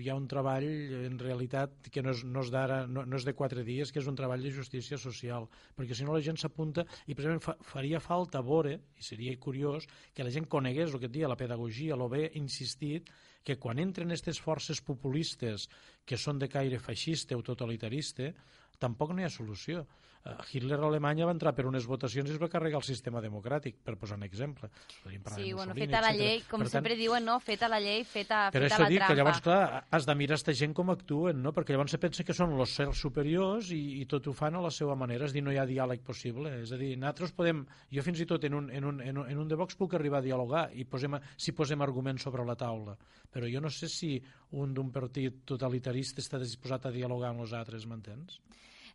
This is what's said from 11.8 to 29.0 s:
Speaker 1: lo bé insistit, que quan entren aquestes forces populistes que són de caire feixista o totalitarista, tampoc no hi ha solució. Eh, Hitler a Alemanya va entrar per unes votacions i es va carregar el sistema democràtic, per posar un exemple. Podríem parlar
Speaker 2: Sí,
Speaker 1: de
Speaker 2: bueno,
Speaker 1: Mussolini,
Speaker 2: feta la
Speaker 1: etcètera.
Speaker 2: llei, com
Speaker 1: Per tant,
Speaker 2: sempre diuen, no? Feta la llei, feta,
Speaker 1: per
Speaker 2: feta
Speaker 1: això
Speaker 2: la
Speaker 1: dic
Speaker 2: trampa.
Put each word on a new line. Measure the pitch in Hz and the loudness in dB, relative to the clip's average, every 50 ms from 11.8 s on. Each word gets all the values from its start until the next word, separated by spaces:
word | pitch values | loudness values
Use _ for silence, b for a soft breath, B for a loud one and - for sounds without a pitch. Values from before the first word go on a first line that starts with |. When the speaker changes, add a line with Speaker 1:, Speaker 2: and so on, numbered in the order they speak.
| 156 160 147 | -2 -2 0
Speaker 1:
lo | 123 127 120 | 0 0 0
bé | 123 143 156 160 - 156 | 0 0 0 0 -2 -4
insistit, | 143 135 - - 135 120 - - 156 147 147 170 170 B B B B B B B - - | -4 -4 -4 -6 -6 -6 -6 -4 -4 -4 -4 -4 -6 B B B B B B B -4 -4
que | 139 | -4
quan | 123 - 123 113 135 | -2 -2 -2 -2 0
entren | 175 196 180 - 170 170 | 0 0 -2 -2 -2 -2
aquestes | 170 156 - 170 160 - - | -2 -2 -2 -4 -4 -2 -2
forces | 160 160 143 - - 156 - - | -2 -2 0 -2 -4 -4 -4 -4
populistes | - 143 120 - 139 131 156 165 - - - - 117 107 98 - B B B B B B B _ | -4 -6 -4 -2 0 0 0 0 -2 -4 -4 -4 -4 -4 -4 -6 B B B B B B B _
que | - 131 120 | -4 -4 -2
són | - 151 147 139 135 | -2 -2 -2 0 -2
de | 135 | -2
caire | - 143 135 131 127 123 - | 0 0 0 0 0 -2 -4
feixista | - 117 - - 160 165 143 - - 135 120 | -4 -6 -4 -2 -2 -2 -2 -2 -2 -4 -4
o | 110 - | -2 -4
totalitarista, | 123 - 127 113 117 107 - 110 117 147 143 - - - 127 147 180 B B B B B B B B - | -4 -2 -2 -2 -2 -4 -4 -4 -2 -2 -4 -4 -4 -4 -6 -6 -6 B B B B B B B B -2
tampoc | - 123 117 - 151 151 175 | -2 -2 0 0 0 0 0
no | 185 185 | 0 0
hi | 160 | -2
ha | |
solució. | - - 117 107 107 98 - - 160 175 147 b b b b b b b - - | -2 -4 -6 -8 -8 -6 -6 -4 -4 -4 -6 b b b b b b b -14 -12
Eh, | - - - - | -12 -12 -10 -6
Hitler | - 135 120 131 147 143 | -4 -2 0 0 2 2
a | 151 151 | 4 4
Alemanya | 151 151 147 147 151 156 170 170 | 4 4 4 2 4 4 4 2
va | 175 | 2
entrar | 160 170 160 131 | 2 2 2 2
per | - 127 131 | 2 2 0
unes | 131 131 120 113 | 0 0 0 0
votacions | 131 131 - 123 104 135 139 143 | -2 -2 -2 -2 0 0 0 0
i | 156 | 0
es | 151 | -2
va | 165 165 | 0 0
carregar | 170 170 160 160 151 143 | 0 2 2 2 2 0
el | - | 0
sistema | - 135 120 - 127 117 117 110 | -2 -4 -4 -4 -4 -4 -4 -4
democràtic, | 107 104 107 101 120 139 151 131 135 - - - | -4 -6 -6 -4 -2 -2 -2 -2 -4 -8 -8 -8
per | - 113 92 | -8 -6 -6
posar | - 104 107 101 | -6 -6 -6 -6
un | 101 | -6
exemple. | 98 90 101 131 147 139 123 - 104 B B B B B B - | -6 -6 -4 -4 -4 -6 -8 -12 -14 B B B B B B -14
Podríem | 98 92 98 98 | -12 -12 -12 -10
parlar | 104 104 101 | -8 -6 -4
Speaker 2:
Sí, | 196 190 | -4 -4
Speaker 1:
de | 190 | -4
Speaker 2:
bueno, | 185 190 185 185 | -4 -4 -4 -2
Speaker 1:
Mussolini, | 131 143 143 | -2 0 2
Speaker 2:
feta | - 226 | 4 6
la | 220 220 | 6 6
Speaker 1:
etcètera. | 214 208 208 214 | 6 6 4 4
Speaker 2:
llei, | 220 226 - - | 4 2 0 -2
com | - 220 | 0 0
Speaker 1:
Per | 214 - | 2 2
tant, | - | 2
Speaker 2:
sempre | 139 143 226 233 226 | 2 2 2 2 2
diuen, | 226 226 233 240 233 | 4 4 4 4 4
no? | 226 233 247 | 2 2 2
Feta | - - 214 196 233 226 | 2 0 0 2 2 2
la | 226 214 | 4 2
llei, | 202 202 208 220 240 | 2 2 2 0 0
feta, | - - 214 202 - 226 214 202 196 | -2 -2 -4 0 2 2 4 4 4
Speaker 1:
per | 185 135 | 4 4
Speaker 2:
feta | 135 143 - | 4 6 8
Speaker 1:
això | - 160 | 8 8
Speaker 2:
la | - | 8
Speaker 1:
dic | 170 | 8
Speaker 2:
trampa. | 196 | 8